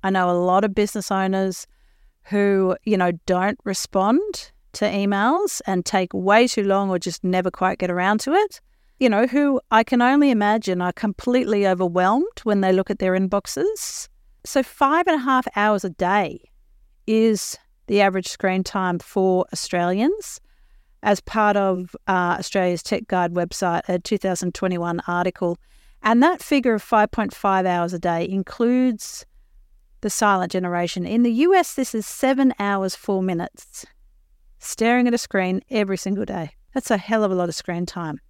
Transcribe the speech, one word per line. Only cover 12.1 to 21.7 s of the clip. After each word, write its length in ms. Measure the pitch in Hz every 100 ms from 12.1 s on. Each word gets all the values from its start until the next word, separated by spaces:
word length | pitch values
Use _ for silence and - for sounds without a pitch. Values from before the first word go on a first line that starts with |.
| 240 381 -
when 160 | 226 202
they 100 | 190
look 200 | 190 190
at 80 | 208
their 200 | 185 185
inboxes. 920 | 190 202 - - 370 440 - - - _ _ _
So 180 | - 269
five 440 | 262 - 277 311 359
and 80 | 311
a 80 |
half 240 | 254 262 - -
hours 280 | 208 202
a 60 | 190
day 520 | 160 180 202 190 - _ _ _ _ _ _ -
is 520 | 220 226 208 - - _ _ -
the 160 | 202
average 260 | 196 190 180
screen 340 | - 190 185
time 360 | 185 202 185 175
for 480 | - 202 190 185 -
Australians 880 | 180 - 180 175 190 262 427 - - _ _ _ - _ _
as 160 | 208 202
part 380 | - 220 208 208
of, 400 | 196